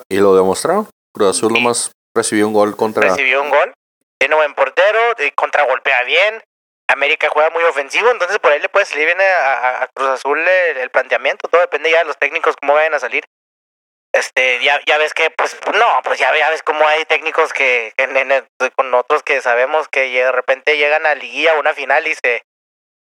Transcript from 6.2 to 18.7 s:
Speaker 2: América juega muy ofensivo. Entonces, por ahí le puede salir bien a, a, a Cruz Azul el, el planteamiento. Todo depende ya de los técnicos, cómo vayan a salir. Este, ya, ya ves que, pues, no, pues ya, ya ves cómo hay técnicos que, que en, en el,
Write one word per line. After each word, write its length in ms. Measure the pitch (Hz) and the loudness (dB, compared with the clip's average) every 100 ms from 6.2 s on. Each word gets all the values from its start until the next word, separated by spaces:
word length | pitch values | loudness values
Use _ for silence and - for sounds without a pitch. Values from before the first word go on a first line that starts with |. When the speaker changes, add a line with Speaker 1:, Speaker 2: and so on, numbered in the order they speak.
| 208 220 - _ _ _ - | 0 -2 -12 _ _ _ -4
Speaker 2:
América 380 | 135 143 156 147 | -2 0 0 0
juega 200 | 151 160 | 2 0
muy 120 | 165 | 2
ofensivo. 460 | 165 143 139 156 226 | 0 0 -4 0 0
Entonces, 280 | 226 175 156 | 0 -2 0
por 100 | 160 | 0
ahí 100 | 147 | 0
le 80 | 185 | 0
puede 180 | 196 190 | -2 -2
salir 200 | 147 160 | -2 -2
bien 140 | 180 | 2
a, 40 | |
a, 580 | 190 180 135 135 127 127 | 2 2 0 0 -2 -2
a 40 | 131 | -6
Cruz 140 | - 135 | -4 -4
Azul 300 | 127 135 151 | -2 -2 -2
el, 360 | 170 185 170 131 | 0 2 0 -4
el 120 | 127 | -4
planteamiento. 560 | 131 127 117 135 196 - | -4 -2 -2 -2 -4 0
Todo 120 | 170 | 0
depende 300 | 175 143 160 | 0 -2 0
ya 80 | 165 | 0
de 80 | 160 | 0
los 120 | - | -2
técnicos, 380 | 143 160 160 139 | -4 -2 -4 -2
cómo 180 | 139 | 0
vayan 200 | 151 160 | 2 2
a 40 | 147 | -2
salir. 260 | 123 123 - _ _ _ _ _ _ _ _ | -4 -6 -8 _ _ _ _ _ _ _ _
Este, 480 | - - - 127 123 | -4 -2 0 0 0
ya, 160 | 135 143 156 | 0 0 0
ya 100 | 151 | 0
ves 160 | 156 | 0
que, 160 | - 160 | 0 -2
pues, 240 | - - - - | -2 -4 -4 -4
no, 260 | 196 233 131 | 0 2 2
pues 160 | - 135 | -2 -2
ya, 160 | 135 | 0
ya 140 | 151 151 | 2 0
ves 140 | 156 | -2
cómo 240 | - 151 151 | -4 0 2
hay 160 | 156 | 2
técnicos 480 | 160 156 156 151 151 | 0 -2 0 -2 -2
que, 400 | - 135 123 110 - | 0 0 0 -2 -4
que 80 | |
en, 120 | 131 135 | -2 -2
en 160 | 131 | 0
el, 140 | 135 113 - 127 | -2 -2 -6 -4